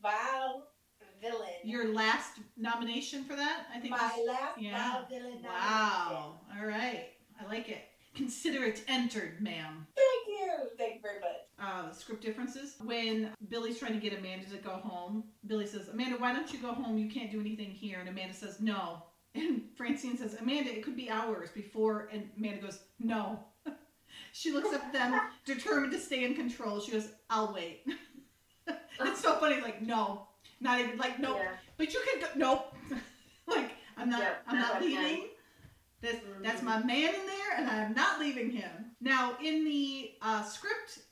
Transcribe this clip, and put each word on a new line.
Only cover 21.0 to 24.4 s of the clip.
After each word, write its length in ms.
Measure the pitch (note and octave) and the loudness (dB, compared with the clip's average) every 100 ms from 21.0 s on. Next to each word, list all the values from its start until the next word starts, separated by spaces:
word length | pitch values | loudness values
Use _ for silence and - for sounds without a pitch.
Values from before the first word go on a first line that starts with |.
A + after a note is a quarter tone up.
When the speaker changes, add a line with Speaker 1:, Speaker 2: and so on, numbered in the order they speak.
| A#3+ | -2
Speaker 2:
hours 400 | A3 A3+ G3 E3 | 0 0 -2 -4
before," 580 | G#3 - A3 G#3+ G#3+ - | -8 -4 4 4 4 -2
and 180 | G#3+ - G#3 | -6 -6 -4
Amanda 240 | G#3+ G3+ | -4 -4
goes, 180 | G3 F#3+ - - | -8 -10 -14 -4
"No." 440 | A2+ - G3 G#3+ - _ D#4 | 0 2 0 -4 -10 _ -10
<laughs> 60 | - - _ - - - | -10 -16 _ -20 -18 -14
She 160 | - | -4